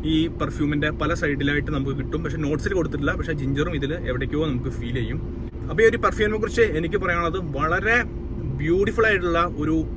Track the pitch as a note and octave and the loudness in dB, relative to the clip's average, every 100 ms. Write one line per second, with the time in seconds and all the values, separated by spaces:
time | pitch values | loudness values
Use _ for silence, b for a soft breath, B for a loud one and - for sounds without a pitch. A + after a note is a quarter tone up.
0 | D#3 D#3 E3 - D3+ - D3 D3 D3+ D3 | 2 2 2 -2 -4 0 0 2 0 0
1 | D3+ D#3+ D#3 C#3+ C#3+ D3 C#3 D3 C#3 C3+ | -2 0 0 0 0 0 0 -2 -2 -4
2 | - D#3 D3 D3 D3 D3 - F#3+ D#3 C#3+ | -2 -4 -4 -2 0 0 0 0 0 0
3 | C#3+ F#3 D3 D3+ C3+ C#3 E3 D#3 C#3 E3+ | -2 -2 -2 -2 0 0 0 0 -2 -2
4 | A#2 B2 B2+ D3 D#3+ B2 C3 A#2 A#2 B2+ | -2 -2 -2 0 0 -2 -4 -4 -4 -2
5 | A2+ - - - - - - D#3+ A3+ A3+ | -2 -4 -4 -6 -8 -6 -4 4 4 6
6 | G3+ - G#3 G#3+ A3 A#3 A3 D3+ E3+ G3 | 0 2 0 0 -2 2 2 2 0 0
7 | F3+ E3+ E3+ F#3 E3 C3+ D#3 F3+ G3+ A#3+ | 0 0 0 -2 -4 -2 0 2 2 2
8 | - - - - - C3+ D3+ F3+ G#3 A3 | 0 -6 -8 -6 -4 -2 2 4 4 4
9 | A3 G3 F3 E3+ F3 - D#3 D#3+ D#3 | 4 4 2 2 0 0 0 0 0